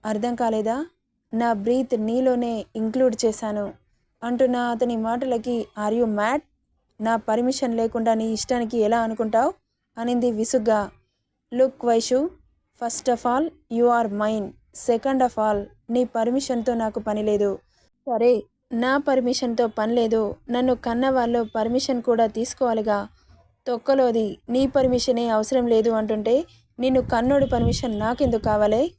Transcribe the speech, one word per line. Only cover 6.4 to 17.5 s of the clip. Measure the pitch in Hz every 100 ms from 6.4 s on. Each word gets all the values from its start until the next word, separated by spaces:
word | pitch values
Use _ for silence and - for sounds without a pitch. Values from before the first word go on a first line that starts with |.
| - _ _ _ _ _
నా | 220 226
పర్మిషన్ | 214 220 247 262 254 226
లేకుండా | 226 233 226
నీ | 226 220
ఇష్టానికి | 214 - 247 226 233
ఎలా | 214 233
అనుకుంటావ్?" | 226 220 220 220 269 381 _ _ _ -
అనింది | 233 247 247
విసుగ్గా. | 214 226 262 220 214 202 _ _ _ _ _ _
"Look | 240 262 262 240
వైషు, | 226 226 254 320 370 _ _ _ _
first | 233 - -
of | 240
all | 247 247 320 - _ 233
you | 240
are | 233 220
mine. | 202 214 220 196 - _ - -
Second | 233 269 269
of | 247
all | 233 214 208 202 _ _
నీ | 233
పర్మిషన్‌తో | 247 233 226 254 269 247 233
నాకు | 233 220 220
పని | 214 214
లేదు." | 214 208 202